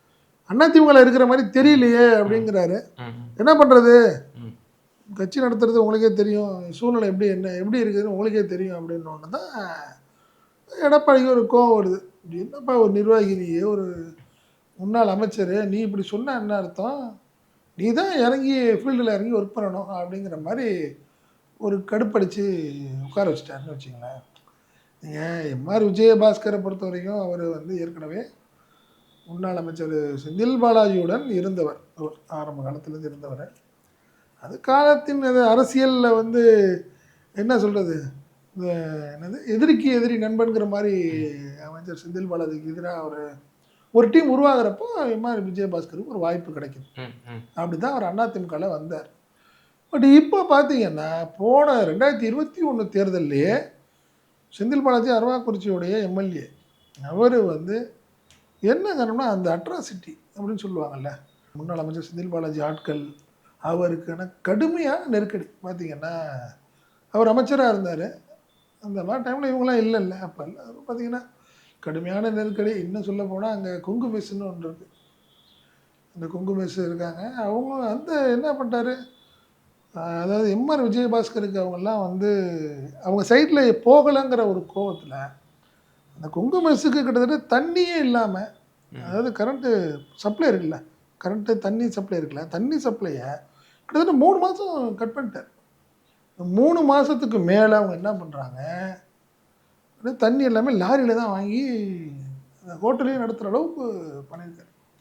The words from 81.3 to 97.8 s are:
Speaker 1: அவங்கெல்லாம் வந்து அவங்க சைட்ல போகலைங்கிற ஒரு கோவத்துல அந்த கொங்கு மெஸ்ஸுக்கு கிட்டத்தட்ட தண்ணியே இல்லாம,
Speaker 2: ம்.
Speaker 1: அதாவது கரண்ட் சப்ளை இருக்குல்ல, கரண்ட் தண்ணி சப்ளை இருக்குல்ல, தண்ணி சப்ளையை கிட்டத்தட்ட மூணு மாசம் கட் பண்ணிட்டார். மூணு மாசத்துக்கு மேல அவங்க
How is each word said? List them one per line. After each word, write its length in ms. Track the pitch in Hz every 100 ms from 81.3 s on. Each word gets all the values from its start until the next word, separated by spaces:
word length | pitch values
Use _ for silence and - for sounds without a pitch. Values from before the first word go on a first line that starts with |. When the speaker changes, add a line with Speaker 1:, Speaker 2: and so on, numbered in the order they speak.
| 233 202 190
Speaker 1:
அவங்கெல்லாம் 380 | 185 180 196 220
வந்து 300 | 185 185 208 202 185 165 151 143 135 -
அவங்க 200 | 180 202 190
சைட்ல 320 | 240 302 294 247 -
போகலைங்கிற 580 | 240 285 294 277 269 240 214
ஒரு 120 | 185 165
கோவத்துல 400 | 190 202 165 147 139 139 - _ _ _ _ _ _ _ -
அந்த 120 | 156
கொங்கு 300 | 160 233 359
மெஸ்ஸுக்கு 440 | 330 285 302 269
கிட்டத்தட்ட 340 | 262 240 247 302 -
தண்ணியே 480 | 247 320 349 359 339
இல்லாம, 380 | 262 240 214 185 214 - _ _ _
Speaker 2:
ம். 100 | 127
Speaker 1:
அதாவது 280 | 123 196 247
கரண்ட் 380 | 208 220 269 254 214 165 147 - -
சப்ளை 300 | 202 208 311
இருக்குல்ல, 280 | 190 160 151 - _ _ _
கரண்ட் 340 | 180 214 208 226
தண்ணி 320 | 202 220 240
சப்ளை 300 | 202 196 175
இருக்குல்ல, 280 | 151 143 165
தண்ணி 280 | 170 247 302
சப்ளையை 520 | 247 220 185 135 127 147 - _ _ _ -
கிட்டத்தட்ட 240 | 302 339
மூணு 260 | 285 320 381
மாசம் 560 | 359 370 392 320 240
கட் 200 | 202 226 233
பண்ணிட்டார். 320 | 247 - - _ _ _ _ _ _ _ _ _
மூணு 440 | 180 185 285 339
மாசத்துக்கு 600 | 294 285 277 294 240 220
மேல 320 | 170 202 214
அவங்க 180 | 214